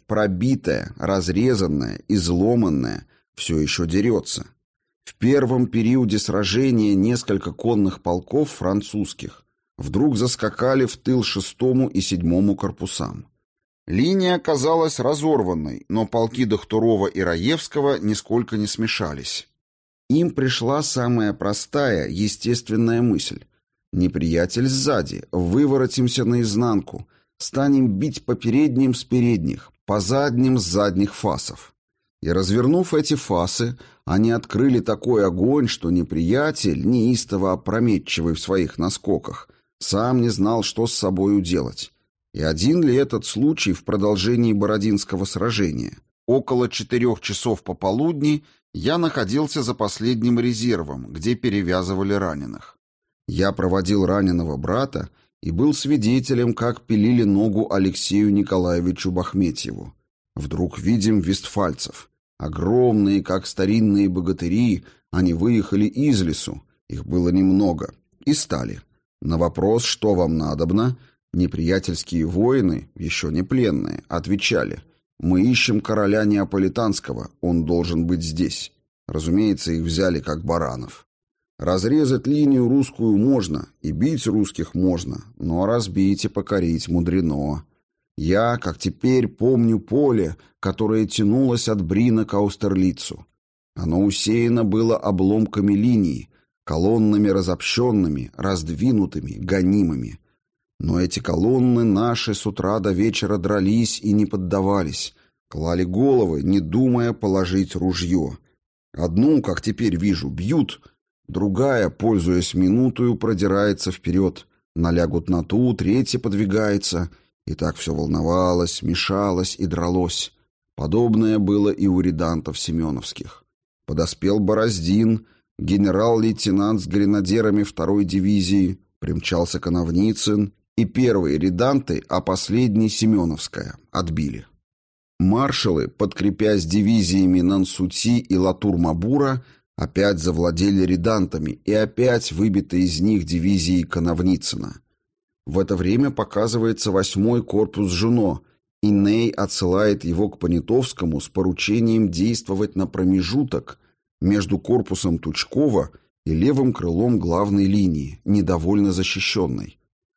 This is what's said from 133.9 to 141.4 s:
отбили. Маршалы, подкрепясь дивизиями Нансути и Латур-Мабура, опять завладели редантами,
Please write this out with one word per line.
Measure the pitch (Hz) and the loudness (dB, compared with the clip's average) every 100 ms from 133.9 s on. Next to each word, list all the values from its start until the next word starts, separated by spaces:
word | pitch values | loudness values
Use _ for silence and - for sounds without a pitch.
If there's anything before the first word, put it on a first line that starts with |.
отбили. | - 85 80 69 53 - _ _ _ _ _ _ - | -6 -4 -2 -4 -6 -14 _ _ _ _ _ _ 0
Маршалы, | 92 113 135 - 110 78 - | 2 2 0 0 0 0 -2
подкрепясь | - 92 - 101 87 107 104 | -2 -4 0 -2 2 2 2
дивизиями | 80 101 104 113 85 98 92 90 | 2 2 4 4 4 4 4 4
Нансути | 87 98 92 - 90 - 113 120 | 4 2 0 -2 -4 -2 0 0
и | - 92 | 0 0
Латур-Мабура, | 95 92 104 87 85 85 107 139 139 127 - _ _ - | 0 0 0 0 0 0 0 0 0 -2 -8 _ _ -8
опять | - 92 101 87 | -4 0 0 0
завладели | 87 82 85 82 101 98 90 | -2 0 0 0 2 2 2
редантами, | 90 104 107 90 78 | 2 0 0 -2 -4